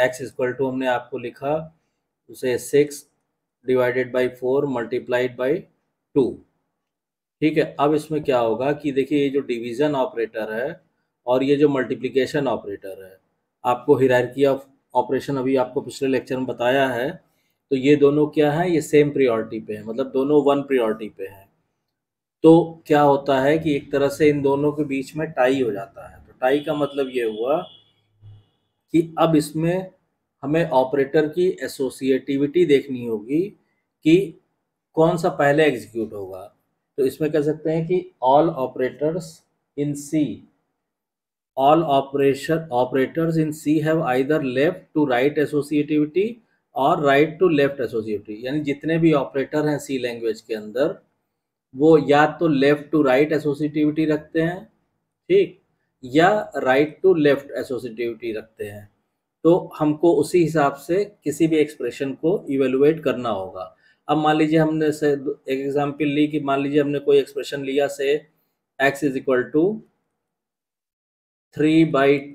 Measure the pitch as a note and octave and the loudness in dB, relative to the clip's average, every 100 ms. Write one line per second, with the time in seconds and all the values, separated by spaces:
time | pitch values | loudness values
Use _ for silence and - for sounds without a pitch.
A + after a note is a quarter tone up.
0 | B2+ B2+ B2 - B2+ B2+ C3 C3 C3 B2 | -2 -2 -12 -6 -4 -2 -4 -4 -2 -4
1 | - B2+ A#2+ - C#3 D#3 D#3+ _ _ _ | -4 -10 -10 -10 -6 -6 -6 _ _ _
2 | _ _ _ A2+ C3 A#2 - C#3+ D3 - | _ _ _ -8 -4 -4 0 2 2 -2
3 | - _ _ _ _ _ B2+ B2+ B2 B2 | -18 _ _ _ _ _ -2 0 2 0
4 | B2 B2+ B2+ B2+ B2+ C3+ C#3+ B2 A2+ B2 | -2 -2 -2 -2 -2 0 0 -4 -4 -6
5 | A2 B2 B2+ B2 B2+ F3 - _ _ _ | -2 -2 -2 -2 -2 -2 -6 _ _ _
6 | _ C#3+ A#2 - _ _ _ _ _ _ | _ 0 0 -2 _ _ _ _ _ _
7 | _ _ _ - D#3 D#3 C#3 - D3 D3+ | _ _ _ -4 -2 0 -2 0 0 0
8 | D3+ D#3 - B2+ A#2 A2 C3+ D3 D3+ C3 | -2 -6 0 0 0 -2 -2 -4 -4 -4
9 | C3 D3 C#3+ C#3 B2 A#2+ A#2+ A#2 D3+ C#3 | -2 0 0 -2 -4 -8 -6 -2 -2 0
10 | B2+ A2+ A2 A2+ G#2+ A2 C#3 E3+ _ _ | -4 -4 -6 -6 -6 -6 -6 -10 _ _
11 | _ _ - B2+ C3+ C#3+ D3 C3+ A#2+ A2+ | _ _ -2 0 2 4 4 2 -2 -4
12 | B2+ C3+ B2 D3+ C3 G#2 G#2+ G2 G2 F#2+ | -4 -2 0 -2 -2 -4 -6 -12 -14 -16
13 | F#2+ - _ _ _ _ B2 B2 - C3+ | -20 -20 _ _ _ _ -2 -2 2 4
14 | C3 B2 A#2 C3 C#3 C3+ - _ _ B2+ | 4 2 0 0 0 0 -6 _ _ -2
15 | A#2+ C3 C3+ C#3 B2+ C3+ B2+ C#3 A2+ - | 0 -2 -4 -4 0 0 0 -4 -8 -6
16 | C3+ C3 - C3 C3 A#2 A#2+ C#3 C3 A#2+ | -2 -2 -2 -6 -6 -2 0 2 0 -2
17 | C3+ F3+ _ _ _ _ - C3+ C3 D3 | -6 -8 _ _ _ _ -4 0 4 4
18 | C#3 D3 D3 D#3 D3 D3+ F3+ E3 - D3 | 4 2 0 2 0 0 0 -2 2 2
19 | D3 C#3 C3 A2+ A2 A2+ A2 G#2+ G#2+ A#2 | 2 2 0 0 -4 -10 -10 -12 -10 -6
20 | C3 C3 C3+ D3+ C#3 C#3 C#3 C3 A2+ A2 | -4 -2 2 4 4 0 0 0 0 -4
21 | G#2+ - F#2+ - - _ _ _ _ _ | -8 -12 -14 -16 -20 _ _ _ _ _
22 | _ _ _ _ D#3+ E3 E3 - - D3 | _ _ _ _ 6 6 4 -6 0 4
23 | D3 C3+ C#3+ C3+ C3+ D#3+ D#3+ C#3 - C#3 | 4 4 2 2 2 2 0 -4 -2 -2
24 | C#3 C#3 D3+ D3 C#3 C#3 D3 D3 C#3 C3+ | 0 2 2 4 2 2 0 -2 -4 -4
25 | C3 D3+ D#3+ D#3+ B2+ C#3 A#2+ G2+ G2 - | -6 -8 -8 0 0 2 -2 -4 -10 -16
26 | - - - - B2+ C#3+ D3 D3 C#3+ C#3 | -20 -20 -20 -4 0 0 -2 -4 -4 -4
27 | C3 B2 A2+ G#2+ A#2+ D#3+ F3+ - _ _ | -4 -2 -4 -4 -2 -2 -4 -18 _ _
28 | _ _ - - _ _ _ _ _ D#3+ | _ _ -20 -20 _ _ _ _ _ 0
29 | E3 - E3 D#3 D3 D#3 E3 F#3 F#3 _ | 0 0 2 2 0 -4 -2 -2 -6 _
30 | _ _ _ _ C#3 D#3 E3 C3 C3 C#3 | _ _ _ _ -2 -2 2 2 2 0
31 | C3+ D#3+ D3+ F3 F3+ - B2+ - C3 - | 0 0 0 0 -2 -2 -8 -6 -6 -4
32 | C3 C3 - C#3 C#3+ F3 E3+ C#3 - B2 | -2 -2 0 -2 0 2 4 4 2 -8
33 | A#2+ A2 G#2+ D3+ G3+ - _ _ _ _ | -6 -6 -4 -2 -4 -8 _ _ _ _
34 | D#3 F3 G3 - _ _ _ _ _ - | 4 4 2 -10 _ _ _ _ _ 2
35 | E3 E3+ F#3 E3 C#3+ D3 D3+ A#2+ G#2 A2+ | 2 2 -2 0 2 4 2 0 -6 -8
36 | A2 G#2 F#2+ F#2 G2+ _ _ _ _ - | -8 -8 -12 -14 -18 _ _ _ _ -2
37 | B2+ - D3+ D#3 D3 D3+ D#3+ D#3+ E3 F#3 | -2 0 -2 0 0 -2 -2 -2 0 -2
38 | F3+ - B2+ C#3 E3 C3 B2+ - B2+ - | -2 -2 4 4 4 0 -6 -2 -4 -2
39 | D3+ F3 E3 - _ _ _ - D3 C#3+ | -4 -4 -8 -18 _ _ _ -6 -6 -6
40 | - D#3 C3+ G2 - _ _ _ _ _ | -4 -2 -2 -4 -16 _ _ _ _ _
41 | _ _ _ _ _ - C#3 D#3 E3 C#3 | _ _ _ _ _ 0 4 4 4 0
42 | C3+ C#3 C#3 C3 - E3 D#3+ B2 B2+ C3+ | 0 0 2 0 -2 -4 -2 -2 0 0
43 | B2+ - E3 E3 D3+ D3+ D3 D#3 D#3 D#3+ | 0 -2 -2 0 -2 -2 0 0 2 0
44 | B2 B2+ C3+ D3+ C3+ B2+ D3+ F3 _ D#3 | 0 0 0 0 0 0 0 -2 _ -2
45 | C#3 A#2+ C#3 D3+ C#3 D3 C#3 D3 C#3+ D3+ | 0 2 0 0 -2 -2 -2 -2 0 0
46 | D3+ F3+ G#3+ A#3 _ _ _ B2 C#3 E3 | 0 0 -2 -6 _ _ _ -2 0 2
47 | C#3+ C#3 D#3+ - F#3 D3 C#3 C#3 A2+ A#2 | 4 4 2 2 0 2 0 0 -6 -6
48 | G#2+ G2+ - G#2+ B2 D3+ D3+ C#3 D3 E3 | -6 -8 -8 -12 -8 -6 -6 -6 -2 2
49 | E3 D3 C3 C#3 C3 D3+ D3+ C#3+ - C3 | 2 2 0 -6 -4 -2 -2 -2 -4 -6
50 | A#2+ A#2 A#2 G#2+ - G#2+ G#2+ A2+ D#3 E3 | -4 -4 -4 -4 -6 -10 -8 -2 -2 -4
51 | _ _ _ _ _ _ _ C3 D#3 D#3 | _ _ _ _ _ _ _ 0 6 6
52 | C3+ C#3+ D3+ - E3+ C3+ C#3 D3 - D#3 | 6 4 2 2 0 2 2 2 0 0
53 | C#3 B2+ D#3 D3+ D3 C#3+ D3+ D3+ D3+ D#3 | 2 4 2 0 -2 -4 -4 0 0 0
54 | D#3 D3+ - E3 D#3+ F#3 G#3+ _ _ _ | -2 -2 -4 -4 -4 -4 -14 _ _ _
55 | _ _ - F#3+ E3+ - _ _ _ _ | _ _ 0 2 0 -4 _ _ _ _
56 | B2+ C3+ F3 G#3+ - C#3 C3 C3+ D3+ - | -2 2 4 2 -2 -4 0 2 2 2
57 | F#3+ E3 D3 C#3 - C3 B2 A#2+ A#2+ A2 | 2 4 4 2 -2 -10 -8 -8 -8 -6
58 | A#2 A2 A#2 G#2+ G#2+ - G#2 G#2 G#2 _ | -8 -6 -8 -10 -12 -14 -12 -12 -18 _
59 | _ _ _ _ D#3+ E3+ - - D3+ D3+ | _ _ _ _ 2 2 0 -4 -2 2
60 | E3+ D3 D3 F3+ D#3 D#3+ C#3 C#3 - F3+ | 2 2 2 2 2 2 0 -2 -4 -4
61 | G3+ _ D3 C#3+ E3 D#3 D3+ - A#2+ - | -4 _ -8 0 2 2 0 -2 -8 -6
62 | C#3 C3 D#3+ G3+ - C3+ C3 C3 C#3+ D#3+ | -8 -4 -2 -2 -2 -2 0 2 2 2
63 | D3 A#2+ A#2+ G2 F#2+ F#2 F#2 _ _ _ | -2 -4 -4 -6 -8 -12 -16 _ _ _
64 | - D3+ D3+ D#3 D#3 D#3+ D#3 D#3 D#3 D3 | -4 0 2 2 2 2 2 0 -2 0
65 | D3 C#3+ C3+ D3 - C3+ C#3 C#3+ C#3+ C#3+ | 0 0 -4 -8 -6 -4 -2 -2 -2 -2
66 | D3+ C#3+ D3+ D3+ C#3 C#3 C#3 D3 C#3+ C#3+ | -2 0 0 -2 -2 -2 0 0 0 -2
67 | C#3+ C#3+ B2+ C#3 A#2+ C#3+ C#3 C3+ C#3 C#3 | 4 4 2 -6 -8 -8 -4 -2 -2 -2
68 | C#3 D3 D3 _ _ _ _ - C#3 C#3 | -2 -2 -4 _ _ _ _ -2 0 0
69 | D3 C3 C3+ B2+ - D3+ F3+ A3 - _ | -4 -2 0 0 0 0 0 -2 -12 _
70 | _ _ _ _ _ _ _ _ _ _ | _ _ _ _ _ _ _ _ _ _
71 | _ _ _ _ _ - D3+ D#3+ D#3+ C3+ | _ _ _ _ _ -2 2 4 4 4
72 | C#3 C#3+ C#3 | 4 2 0